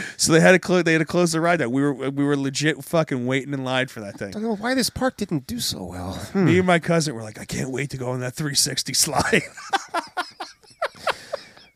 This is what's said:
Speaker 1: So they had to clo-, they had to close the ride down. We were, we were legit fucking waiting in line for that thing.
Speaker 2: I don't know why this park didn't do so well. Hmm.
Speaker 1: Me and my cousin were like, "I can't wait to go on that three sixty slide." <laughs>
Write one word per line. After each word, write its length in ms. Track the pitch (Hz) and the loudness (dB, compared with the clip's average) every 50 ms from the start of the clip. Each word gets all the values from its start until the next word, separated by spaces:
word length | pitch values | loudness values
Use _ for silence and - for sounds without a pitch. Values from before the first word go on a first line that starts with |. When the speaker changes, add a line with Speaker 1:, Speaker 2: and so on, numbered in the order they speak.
| - - - | -10 -8 -4
Speaker 1:
So 160 | - - - | -2 2 6
they 80 | 160 160 | 6 8
had 120 | 170 180 | 8 8
to 60 | 185 175 | 8 6
clo-, 240 | - - 175 180 | 6 2 2 4
they 100 | 165 165 | 4 4
had 60 | 160 160 | 4 2
to 60 | 160 | 2
close 280 | - - 175 180 170 | 2 2 2 2 2
the 80 | 160 160 | 2 2
ride 180 | 160 170 175 156 | 2 2 2 2
down. 100 | 135 117 | 2 0
We 100 | 123 135 | 2 2
were, 100 | 143 147 | 2 2
we 320 | 139 120 135 139 139 139 143 | 0 -2 -4 -2 0 0 2
were 120 | 143 147 | 2 2
legit 460 | 139 139 135 135 - 147 156 147 139 139 | 2 0 -2 -2 0 0 0 0 -2 -4
fucking 420 | - - 165 160 - 143 127 120 | 0 0 0 2 0 -2 -2 0
waiting 260 | 123 131 139 123 143 143 | 0 -2 -2 -2 -4 -6
in 80 | 135 131 | -4 -2
line 220 | 127 131 127 127 123 | -2 0 -2 -2 -2
for 120 | - 117 | -6 -10
that 180 | 104 101 - - | -10 -10 -10 -10
thing. 100 | 107 98 | -10 -8
Speaker 2:
I 40 | |
don't 100 | - 208 | -6 -6
know 140 | 220 233 214 | -4 -4 -4
why 180 | 196 214 247 262 | -4 -2 -2 0
this 160 | 262 214 - | 0 0 -2
park 260 | - - 254 262 - - | -2 -2 -2 -2 -2 -4
didn't 280 | 208 - 175 143 123 | -4 -4 -4 -4 -4
do 140 | - 220 117 | -6 -8 -6
so 240 | - - - - 92 | -6 -6 -6 -6 -10
well. 300 | 87 90 90 90 92 92 | -10 -10 -8 -8 -8 -8
Hmm. 300 | - - - - 196 185 | -8 -8 -4 0 2 4
Speaker 1:
Me 120 | 156 170 185 | 6 6 6
and 80 | 185 | 6
my 120 | 185 175 170 | 4 2 2
cousin 340 | - - 170 165 147 156 123 | 2 2 0 0 0 -2 -4
were 80 | 113 | -8
like, 160 | 110 110 107 - | -10 -12 -12 -14
"I 60 | - | -12
can't 260 | - - 123 139 131 | -8 -6 -4 -4 -4
wait 200 | 131 123 139 139 | -4 -4 -6 -6
to 60 | - | -6
go 140 | 131 127 127 | -6 -6 -4
on 100 | 127 127 | -4 -4
that 140 | 127 123 - | -6 -6 -6
three 200 | - 156 147 135 | -6 -6 -2 0
sixty 360 | - - 143 131 - - - 127 | 0 0 0 -2 -4 -6 -2 0
slide." 480 | - - 156 139 151 156 - - 170 - | 0 0 0 0 0 0 2 0 0 0
<laughs> 60 | - - - - - - - - - - 330 - - - 359 330 - - - 370 - - _ - - - - 659 508 - - - - - - - - - - - - - - - - _ | -4 -10 -16 -8 -4 -4 -6 -4 -6 -6 -6 -6 -6 -8 -8 -10 -8 -10 -14 -14 -14 -16 _ -20 -20 -10 -8 -8 -8 -8 -6 -6 -6 -6 -6 -8 -12 -12 -12 -12 -16 -20 -20 -20 -20 _